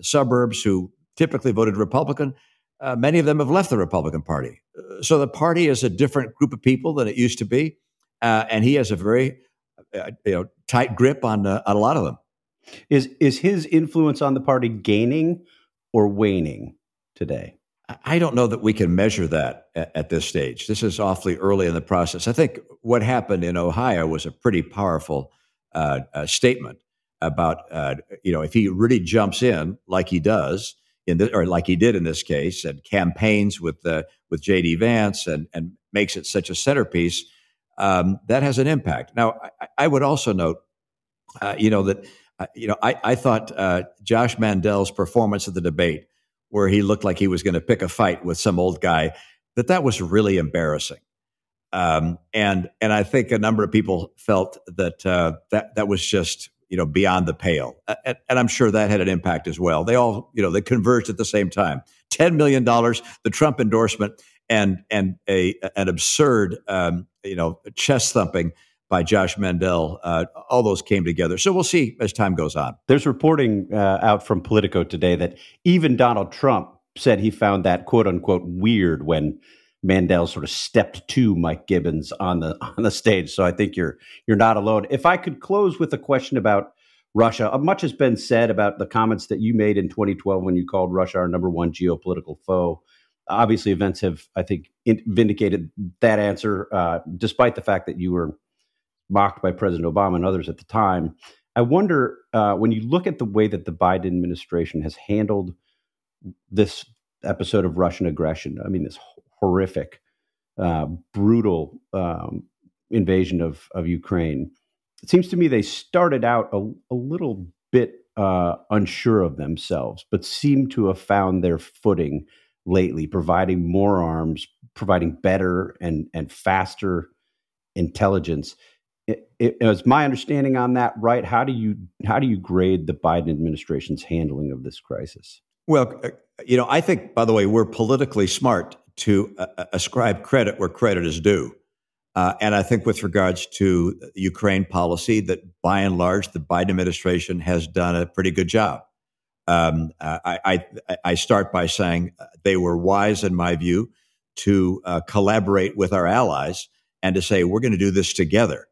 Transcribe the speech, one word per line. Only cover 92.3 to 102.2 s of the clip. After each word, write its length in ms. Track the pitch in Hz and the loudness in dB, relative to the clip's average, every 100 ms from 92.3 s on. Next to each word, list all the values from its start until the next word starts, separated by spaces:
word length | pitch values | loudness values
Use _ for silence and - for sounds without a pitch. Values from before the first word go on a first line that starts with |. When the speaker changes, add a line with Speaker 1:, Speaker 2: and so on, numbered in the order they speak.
| 76 - | -12 -4
Speaker 2:
foe. 360 | 92 87 82 _ _ _ _ - | -2 0 -4 _ _ _ _ -4
Obviously, 440 | 104 113 110 107 | 2 2 2 0
events 280 | 92 98 90 | 0 0 -2
have, 220 | 95 80 - - | -4 -4 -8 -8
I 60 | |
think, 280 | 90 92 - _ | -4 -6 -8 _
in-, 180 | - 110 - | 0 0 0
vindicated 640 | 98 110 101 101 95 80 - 95 - | 2 2 2 0 -2 -6 -10 -12 0
that 180 | 117 107 | 2 4
answer, 500 | 104 95 110 98 - | 2 0 -2 -4 -2
uh, 280 | 98 85 85 78 87 | -2 0 -2 -6 -6
despite 380 | 110 - 123 | -4 2 2
the 80 | - | 2
fact 240 | - 95 - | -2 -2 -2
that 120 | 85 | -6
you 140 | 92 | -2
were 260 | 90 80 76 _ _ _ _ _ _ - | -2 -2 -8 _ _ _ _ _ _ -2
mocked 320 | 98 101 - | 2 2 0
by 100 | 92 | -4
President 420 | 87 101 85 85 | -2 -2 -2 -2
Obama 240 | 80 98 90 | 0 0 0
and 80 | |
others 240 | 92 95 87 | 0 -2 -4
at 100 | - | -10
the 60 | |
time. 500 | - 113 101 92 82 - - _ _ | -6 0 0 0 -4 -8 -20 _ _
I 80 | 120 | -2
wonder, 560 | 120 165 202 156 120 - | 2 2 2 0 0 -4